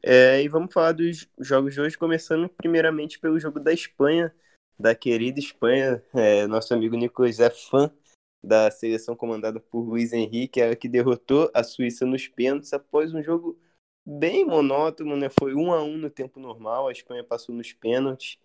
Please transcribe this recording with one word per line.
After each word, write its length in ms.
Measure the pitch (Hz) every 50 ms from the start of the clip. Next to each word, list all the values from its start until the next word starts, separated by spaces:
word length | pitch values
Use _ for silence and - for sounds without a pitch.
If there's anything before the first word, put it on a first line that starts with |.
| -
É, 380 | - 127 127 127 131 131 135 139
e 60 | 147
vamos 240 | 151 160 170 - -
falar 180 | 180 165 165
dos 380 | 165 156 170 170 170 156 - _ _ _
jogos 340 | 131 131 143 135 135 139 139
de 60 | 143
hoje, 180 | 147 156 160 -
começando 520 | 170 165 165 160 165 - 165 160 170 180
primeiramente 680 | _ _ - 170 165 165 165 160 156 151 151 151 - -
pelo 220 | - 160 156 165
jogo 180 | 156 156 143 151
da 140 | 143 156
Espanha, 640 | 165 170 - - _ _ 139 143 156 170 170 165 _ _ _ _ _ _ _ _ _ _
da 160 | 107 113 117
querida 460 | - - 131 117 113 117 123 131 143
Espanha. 640 | 143 143 - _ - 117 123 135 135 135 123 113 - _ -
É, 320 | 131 113 107 104 101 104
nosso 280 | 101 107 110 110 - 120
amigo 240 | 117 110 113 117 117
Nicolas 420 | 120 120 _ - 127 120 110 110
é 100 | 117 117
fã 400 | 117 - - - - 139 143 151 _ _ _ _ _ _ _ _ _ _ -
da 260 | 98 110 110 110 107
seleção 460 | 104 - - 113 113 110 110 - 120
comandada 460 | 117 - 117 113 110 107 110 110 113
por 180 | _ _ - 117
Luiz 320 | 117 113 113 117 117 117
Henrique, 480 | 117 117 113 110 113 117 123 131 - 127
ela 160 | 120 117 117
que 140 | 117 - 123
derrotou 600 | 120 123 120 131 123 120 _ - 135 143 165 165 -
a 100 | 123 113
Suíça 420 | - - - 131 120 120 - 127
nos 220 | 127 131 131 - -
pênaltis 460 | _ - 120 127 135 147 143 - -
após 400 | 143 _ _ - 151 156 165 165
um 100 | 160 147
jogo 340 | 151 165 170 170 170 165 _ _ _ _ _ _ _ _ _ _
bem 380 | - 147 143 147 165 208 381 392
monótono, 720 | 320 170 156 143 139 135 143 156 160 160 - 160 151 143
né? 140 | 139 143 135 - -
Foi 160 | 147 139 135
um 160 | 143 160 175
a 100 | 175 160
um 140 | 151 151 151
no 140 | 156 156 147
tempo 280 | - - 135 131 _ 139
normal, 520 | 131 127 113 113 117 110 117 123 139 131
a 20 |
Espanha 320 | 123 - - _ 123 120 120
passou 320 | _ 120 120 - - 117
nos 160 | 120 117 -
pênaltis. 680 | - _ - 113 120 127 135 139 131 131 - - - _ _